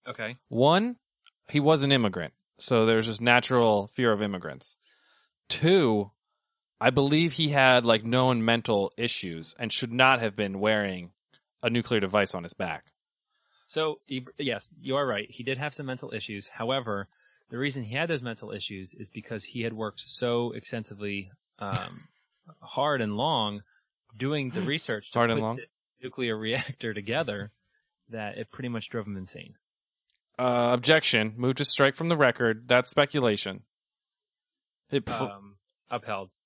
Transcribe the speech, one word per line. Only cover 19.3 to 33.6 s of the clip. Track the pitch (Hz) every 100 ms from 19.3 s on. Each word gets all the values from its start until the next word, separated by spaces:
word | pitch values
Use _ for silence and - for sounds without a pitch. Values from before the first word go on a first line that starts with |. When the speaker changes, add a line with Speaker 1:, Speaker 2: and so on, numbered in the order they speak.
| 110
Speaker 1:
he | - 120
had | 113
worked | 110 107 -
so | - - 120 120 120
extensively, | 123 - 117 - 101 104 101 95 _ _ -
um, | 101 - 90 - - _ _
<laughs> | _ _ -
hard | - - 147 135
and | 107 104
long | 151 135 104 104 - _ _ _ _ 110
doing | 135 151 127
the | 156
research | 170 151 - 107 -
to | 120
Speaker 2:
Hard | 117
and | 113
Speaker 1:
put | 110
Speaker 2:
long? | 117
Speaker 1:
the | - _ _ _
nuclear | 127 - 120 107
<laughs> |
reactor | 110 131 - - 117
together | 107 104 135 135 101 104 _ _ _ _ _ _
that | 110 104 98
it | 113
pretty | - 123
much | 117 -
drove | 117 104
him | 98
insane. | 92 - - _ _ _ _ _ _ _ _ -
Speaker 2:
Uh, | 127 120 120
objection. | 123 123 156 - 117 110 113
Move | 123 127
to |
strike | 143 - 139 -
from | 165
the | 160
record. | 131 113 117 110 120
That's | 123 123
speculation. | - 143 147 120 104 98 98